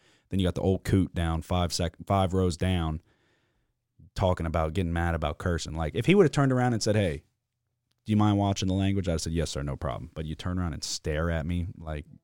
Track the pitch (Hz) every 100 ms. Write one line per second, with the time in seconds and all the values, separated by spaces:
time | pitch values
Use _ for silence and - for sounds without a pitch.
0 | _ _ _ 95 90 - 95 92 - 98
1 | 82 92 82 82 - 90 87 - 85 -
2 | - 98 95 95 90 80 92 90 80 78
3 | - _ _ _ _ _ _ _ _ _
4 | - - 92 87 80 80 80 85 87 85
5 | 85 80 76 - 92 82 - 80 76 82
6 | 151 202 156 147 135 127 123 113 110 107
7 | 92 71 - _ _ _ _ _ _ _
8 | - 107 104 101 101 98 95 95 98 98
9 | 90 80 82 82 78 71 71 65 71 57
10 | - - 78 78 90 90 87 - - -
11 | 82 76 85 82 76 87 85 - 80 76
12 | - -